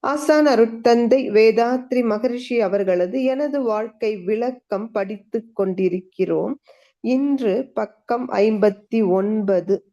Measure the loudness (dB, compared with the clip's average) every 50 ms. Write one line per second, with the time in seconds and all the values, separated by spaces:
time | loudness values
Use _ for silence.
0 | -2 -2 -4 -2 2 2 4 4 6 4 6 4 4 2 2 0 2 4 4 4
1 | 4 4 2 2 2 2 4 6 6 6 6 4 0 0 0 -4 -4 -2 -2 -2
2 | 0 0 -2 -2 -2 -4 -4 -4 -6 -4 -2 -2 0 0 0 -2 0 0 0 0
3 | 0 -2 -2 -2 -2 -2 -2 -2 -4 -4 -2 -2 -2 -2 -2 -2 -4 -8 _ _
4 | -6 -6 -4 -4 -4 -4 -2 -2 -2 -4 -6 -8 _ _ -6 -6 -6 -6 -6 -6
5 | -6 -6 -8 -14 _ _ -8 -8 -8 -8 _ -4 -2 -2 -2 -2 -2 -2 -2 -4
6 | -8 _ _ -4 -2 -2 -2 -2 -2 -4 -6 -10 _ _ -20 _ _ _ _ _
7 | -4 -2 0 0 0 0 -2 -2 0 -2 -2 -2 -4 -6 _ -8 -8 -8 _ _
8 | _ -6 -6 -4 -4 -4 0 0 2 2 2 2 2 0 0 0 _ _ -2 0
9 | 2 2 2 0 0 0 -2 -2 0 0 0 0 0 0 -2 -4 _ _